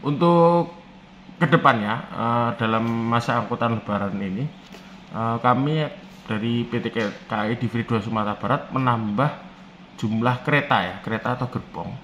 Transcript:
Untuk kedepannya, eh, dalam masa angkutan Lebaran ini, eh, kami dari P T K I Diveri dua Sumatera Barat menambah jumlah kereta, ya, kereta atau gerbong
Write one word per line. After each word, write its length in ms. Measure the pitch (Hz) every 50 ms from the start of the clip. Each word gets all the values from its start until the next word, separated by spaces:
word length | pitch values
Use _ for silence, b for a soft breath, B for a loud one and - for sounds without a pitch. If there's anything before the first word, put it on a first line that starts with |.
| -
Untuk 640 | - 147 131 170 170 170 170 170 170 170 175 165 165 - - - - - - - - - - - - -
kedepannya, 600 | - 165 127 127 160 - 143 123 113 104 104 110 123
eh, 500 | - - - - 110 117 117 120 120 117 104
dalam 320 | - 117 110 110 113 113 117 117 117 113 113
masa 320 | 117 120 117 - 120 120 110
angkutan 320 | 101 120 113 120 117 117
Lebaran 400 | 107 - - 104 101 101 98 95
ini, 320 | 101 101 95 92 104 139 156 - - B B B B B B B B B -
eh, 260 | - 107 113 117 117 123 120
kami 400 | 123 123 127 135 147 156 156 151 143 - - - - - - -
dari 400 | - 113 104 107 117 117 120 117
P 160 | 117 120 120
T 160 | - 117 -
K 360 | 113 110 104 95 - - - 113 107 104 107
I 80 | 120 120
Diveri 240 | 123 110 - 117 110
dua 160 | - 120 110
Sumatera 400 | 101 110 110 110 104 104 101 -
Barat 320 | - 101 - 143 - -
menambah 600 | - 131 131 127 120 113 110 107 104 104 135 147 - - - - - - - - - - - - - -
jumlah 480 | - 110 110 110 117 123 123 120 -
kereta, 300 | - 139 143 139 - 131 107
ya, 160 | 90 92 92 - -
kereta 320 | 113 110 110 - 120 123
atau 160 | - 127 123
gerbong 400 | - - 87 - - 80 85 - 120 131